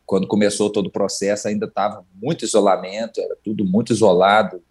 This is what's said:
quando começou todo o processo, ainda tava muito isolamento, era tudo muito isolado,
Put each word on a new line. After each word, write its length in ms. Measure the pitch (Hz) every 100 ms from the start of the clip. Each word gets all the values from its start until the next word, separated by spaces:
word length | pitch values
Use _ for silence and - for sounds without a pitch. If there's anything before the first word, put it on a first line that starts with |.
| -
quando 220 | 95 95
começou 420 | 107 104 - 104
todo 160 | 104 90
o 60 |
processo, 560 | 101 98 - 98 104 107
ainda 200 | 104 101
tava 380 | - 101 104 - 92
muito 240 | 120 165 107
isolamento, 760 | 110 101 90 92 104 113 -
era 160 | 95 90
tudo 220 | 104 107 95
muito 260 | 98 120
isolado, 720 | 110 104 90 95 104 98 90 -